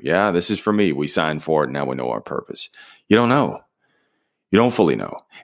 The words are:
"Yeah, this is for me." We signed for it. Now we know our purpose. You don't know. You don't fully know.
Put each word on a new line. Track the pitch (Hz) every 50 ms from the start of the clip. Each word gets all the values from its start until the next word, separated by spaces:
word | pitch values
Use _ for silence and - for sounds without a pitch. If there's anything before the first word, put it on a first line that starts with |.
| -
"Yeah, | 69 82 92 101 107
this | 90 87 87 -
is | 107 95
for | - 107
me." | 104 104 104 92
We | 76 65 76 73
signed | - - 82 78 78 76
for | - - 80 78 73
it. | 64
Now | 67 71 71
we | 65 65
know | 64 62 62
our | 60 55
purpose. | - - 71 - - - - - - - - - - - - _ _ -
You | 104 110
don't | 120 120
know. | 127 147 131 78 - - - _ _ _ _ _ _ _ _ _ _ _ _ _ _ _ _ _
You | - 101
don't | 117 123 117
fully | - 104 80 65
know. | 53 50 50 - - - _ - -